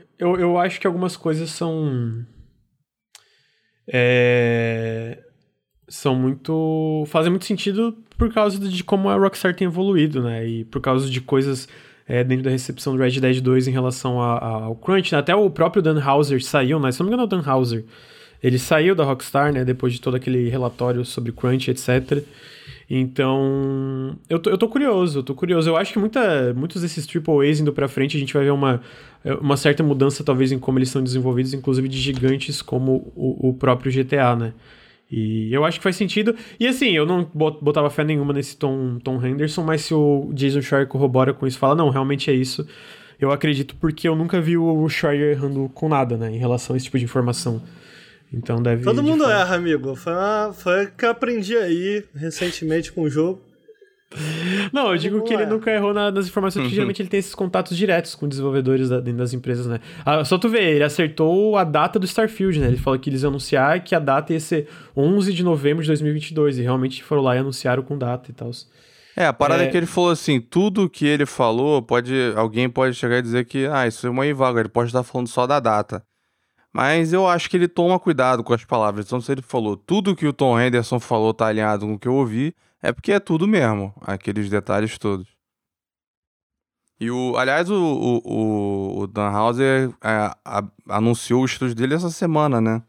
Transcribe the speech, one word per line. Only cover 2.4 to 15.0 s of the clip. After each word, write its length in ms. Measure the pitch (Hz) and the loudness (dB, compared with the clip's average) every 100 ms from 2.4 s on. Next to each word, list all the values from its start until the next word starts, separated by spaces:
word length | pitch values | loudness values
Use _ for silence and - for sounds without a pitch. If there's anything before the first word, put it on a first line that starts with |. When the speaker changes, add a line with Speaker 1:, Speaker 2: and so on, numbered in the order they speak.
| - _ _ _ _ _ _ - _ _ _ _ _ _ - | -20 _ _ _ _ _ _ -20 _ _ _ _ _ _ -4
Speaker 1:
é, 1300 | 127 123 123 123 123 120 117 117 113 113 113 113 - - _ _ _ _ _ - | 2 4 4 4 4 2 2 0 -2 -4 -6 -8 -12 -20 _ _ _ _ _ -20
são 280 | - 143 131 | -4 0 2
muito, 880 | 127 135 - 160 160 160 156 156 151 | 0 -2 -2 -2 0 0 -2 -2 0
fazem 220 | 160 165 | 0 2
muito 160 | 185 - | 0 -2
sentido 500 | 190 202 196 233 220 - - | -4 -2 -2 -2 -4 -8 -2
por 160 | 233 | 0
causa 240 | 226 214 196 | 2 0 0
de 260 | 196 180 | -4 -6
como 260 | 180 190 196 | -2 0 2
a 60 | 196 | 2
Rockstar 400 | 196 190 185 180 | 2 0 -2 0
tem 120 | 180 | -2
evoluído, 560 | 170 190 185 156 135 | -2 0 2 2 0
né? 240 | 120 113 113 | -4 -4 -6
E 180 | 113 110 | -6 -6
por 160 | 139 | -4
causa 280 | 131 131 135 | 0 0 0
de 120 | 127 | -4
coisas, 460 | 127 135 139 131 - - - - - | 0 2 2 -2 -8 -20 -20 -16 -4
é, 160 | 123 | 0
dentro 220 | 123 131 131 | 0 0 0
da 40 | |
recepção 460 | 131 127 127 143 131 | -2 -4 -8 -4 0
do 60 | |
Red 180 | 127 131 | 0 2
Dead 220 | 131 131 | 2 2
dois 260 | 127 127 131 | 4 2 2
em 40 | |
relação 500 | 131 127 127 131 123 | 0 -2 -2 -2 0
a, 160 | 120 120 | 0 -2
a, 100 | 113 110 110 | -2 -4 -6
ao 100 | 110 | -6
crunch, 360 | - 190 | 0 0